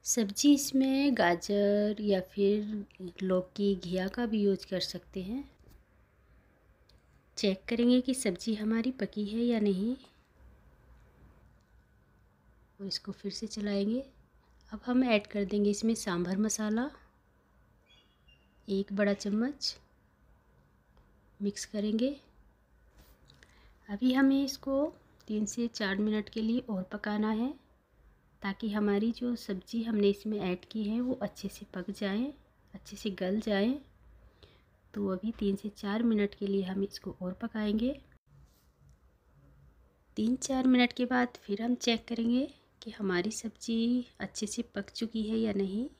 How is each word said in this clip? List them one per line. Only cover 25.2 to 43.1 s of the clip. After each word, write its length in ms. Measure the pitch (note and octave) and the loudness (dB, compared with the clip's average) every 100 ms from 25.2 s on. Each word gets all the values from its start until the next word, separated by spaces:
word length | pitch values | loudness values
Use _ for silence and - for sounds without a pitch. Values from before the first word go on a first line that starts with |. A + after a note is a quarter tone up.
| - | -6
तीन 180 | G#3+ G#3 | -2 -2
से 200 | - A#3 | -2 -4
चार 280 | - G3+ G3 | -2 -2 0
मिनट 300 | G#3+ G#3+ G#3 | 0 0 -2
के 140 | A3+ | -4
लिए 220 | A3 A#3+ A#3+ | 0 -2 -2
और 120 | F#3+ F#3+ | -6 -4
पकाना 380 | G#3 - G#3 G#3+ | -8 -4 -2 0
है 220 | A3 B3 D#4 _ _ _ _ - _ _ _ | 0 -2 -6 _ _ _ _ -20 _ _ _
ताकि 260 | G3 G3 A3+ | -8 -4 -4
हमारी 400 | G#3 G#3 G3+ A3+ | 0 2 2 2
जो 220 | A3+ B3 A#3 | 0 -4 -4
सब्ज़ी 460 | - F#3+ - A#3 | -6 -8 -4 -4
हमने 260 | A3+ G#3+ G3+ | 0 4 4
इसमें 300 | G3+ G#3+ G#3 | 2 -4 -2
ऐड 240 | F#3 F3+ | -2 -4
की 180 | - A3 | -6 -6
है 180 | G#3 A3+ | -2 -2
वो 140 | B3 - | -2 -2
अच्छे 260 | G3+ - F#3+ | -6 -8 -12
से 180 | - G3+ | -10 -12
पक 160 | F#3 F3+ | -10 -8
जाए, 360 | G3+ G3+ G3+ C4+ D4 _ _ _ | -4 -2 -2 -4 -6 _ _ _
अच्छे 220 | F#3+ - G3+ | -20 -18 -8
से 140 | G#3+ | -6
गल 260 | F#3 F#3 G#3 | -4 -2 -2
जाए। 300 | A3 G3 A3 C#4 - _ - - - _ - _ _ _ _ | 0 2 2 0 -8 _ -20 -20 -20 _ -20 _ _ _ _
तो 140 | G#3 G3 | -4 -2
अभी 240 | F#3 A3 - | -2 -4 -2
तीन 180 | G3+ G3 | -2 0
से 120 | G#3 | -6
चार 340 | - G#3 G#3+ | -8 -4 0
मिनट 320 | A#3 G#3+ G3+ | 2 4 2
के 120 | - G3 | -2 -2
लिए 160 | G3 | -2
हम 200 | F#3 F#3+ | -2 -2
इसको 320 | G3 - F#3 - | -4 -6 -12 -8
और 100 | F3+ | -8
पकाएंगे। 600 | F#3 A#3 G#3+ G#3 G#3+ B3 D4 - - _ - - _ _ _ - - _ _ _ _ - - - _ _ _ _ - | -6 -8 -4 -2 0 0 -4 -14 -20 _ -20 -20 _ _ _ -20 -20 _ _ _ _ -20 -20 -20 _ _ _ _ -2
तीन 200 | A3 B3+ | 0 0
चार 280 | - C4 C4 | -2 2 6
मिनट 260 | B3 B3 | 6 6
के 120 | - | 2
बाद 340 | B3 B3+ A#3+ - | 0 2 0 -4
फिर 200 | - G3+ | -6 -4
हम 120 | A#3 B3 | -2 0
चेक 300 | - A3+ - | 2 0 -2
करेंगे 380 | A#3 A3+ B3 C#4+ - _ _ | -2 2 2 0 -8 _ _
कि 80 | A3+ | -16
हमारी 400 | - G3+ | -4 0